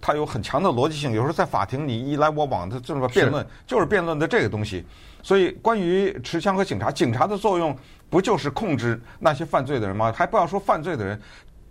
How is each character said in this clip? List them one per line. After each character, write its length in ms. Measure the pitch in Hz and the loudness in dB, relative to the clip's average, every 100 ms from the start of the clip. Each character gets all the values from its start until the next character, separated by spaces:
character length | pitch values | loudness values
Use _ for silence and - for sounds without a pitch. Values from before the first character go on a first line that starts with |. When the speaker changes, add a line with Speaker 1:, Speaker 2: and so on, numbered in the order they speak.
Speaker 1:
它 140 | - | -2
有 120 | 151 151 | -2 -2
很 160 | 120 | -4
强 200 | 98 135 | -2 0
的 60 | 185 | 2
逻 200 | 120 147 | 2 0
辑 60 | |
性。 180 | 156 147 | 0 -2
有 100 | 110 | 0
时 40 | 135 | 0
候 60 | |
在 140 | 170 180 | 0 0
法 180 | 120 | 0
庭， 240 | 98 131 151 | -2 -4 -4
你 220 | 113 131 | -4 -4
一 60 | 143 | 2
来 120 | 151 | 2
我 160 | 151 | 2
往 240 | 147 107 87 | -2 -2 -4
的 100 | 123 | -8
这 140 | 123 | -6
么 140 | 147 127 | -2 0
辩 220 | 190 139 | 4 4
论， 120 | - | 2
Speaker 2:
是。 80 | - - - | -4 -12 -4
Speaker 1:
就 140 | 247 | 0
是 60 | 156 | 2
辩 180 | 196 | 2
论 140 | 170 156 | 0 0
的 100 | 160 | 0
这 140 | 196 | 2
个 60 | 120 | 2
东 140 | 104 | 0
西。 220 | 107 92 87 - - - | -4 -6 -10 -16 -20 -12
所 160 | - 196 | 2 4
以 140 | 175 - | 4 2
关 160 | 220 226 | 0 2
于 340 | 175 185 196 - | 2 2 0 -2
持 200 | 120 165 | -6 -2
枪 160 | 196 190 | 0 0
和 80 | |
警 140 | 190 190 | 0 -2
察， 120 | 113 | -2
警 220 | 143 151 | 0 0
察 140 | 117 170 | 2 0
的 100 | 202 | 2
作 220 | 214 180 | 0 2
用 180 | 165 139 - - - | 0 -4 -10 -20 -2
不 120 | 165 | 2
就 160 | 190 190 | 2 2
是 100 | 143 | 0
控 260 | 123 220 135 | -4 -2 0
制 240 | 117 117 - - | 0 -2 -6 -4
那 160 | 165 | 0
些 100 | 143 | 0
犯 200 | 170 170 | -2 -2
罪 140 | 131 139 | 0 -2
的 80 | 104 | -2
人 80 | |
吗？ 180 | 98 110 | 0 0
还 140 | 110 175 | 0 0
不 100 | 226 | 2
要 100 | 170 | 0
说 120 | 190 | 0
犯 240 | 196 220 | 0 -2
罪 140 | 156 151 | -2 -4
的 80 | |
人， 160 | 98 107 - - - - - | -4 -6 -10 -20 -20 -20 -6